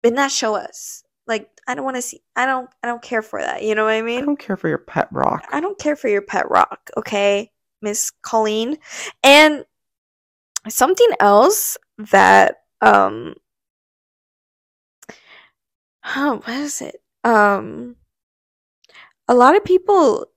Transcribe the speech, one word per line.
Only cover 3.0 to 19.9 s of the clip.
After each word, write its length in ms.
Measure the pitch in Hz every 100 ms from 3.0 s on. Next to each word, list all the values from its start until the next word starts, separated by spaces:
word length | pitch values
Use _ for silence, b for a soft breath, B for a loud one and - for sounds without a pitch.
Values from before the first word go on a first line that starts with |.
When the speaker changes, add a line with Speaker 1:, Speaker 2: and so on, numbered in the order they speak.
Speaker 1:
care 180 | - 226
for 180 | 220 -
that. 220 | - -
You 120 | 214 214
know 80 | 220
what 80 |
I 60 | 220
Speaker 2:
I 20 |
Speaker 1:
mean? 240 | 226 240 285
Speaker 2:
don't 140 | 285
care 180 | - 190
for 100 | 165
your 120 | 151
pet 280 | - - -
rock. 320 | - 135 - -
Speaker 1:
I 80 | 277
don't 160 | 359 403
care 180 | 302 294
for 120 | 240
your 160 | 202
pet 260 | 202 196 -
rock, 400 | 90 - 208 - -
okay, 540 | - 208 202 202 226 _ _ _
Miss 280 | 208 208 - _
Colleen? 560 | - 226 214 214 233 302 B B B -
And 400 | 269 285 311 294 - _ _ _ _ _ _ _ _ - 220
something 400 | - 262 370 466 -
else 580 | 202 202 285 427 - - _ - 214
that, 520 | - - 98 - - _ _
um, 540 | - 101 98 110 - - _ _ _ _ _ _ _ _ _ _ _ _ _ _ _ _ - B B B B _ _ _ _ _ - 269
oh, 260 | 285 233
what 120 | - 247
is 240 | 294 -
it? 200 | - - _ _
Um, 720 | 233 226 208 202 107 - 247 240 _ _ _ _ _ _ _ _ _ b b _ -
a 80 | 247
lot 200 | 254 349
of 80 |
people 640 | - 370 -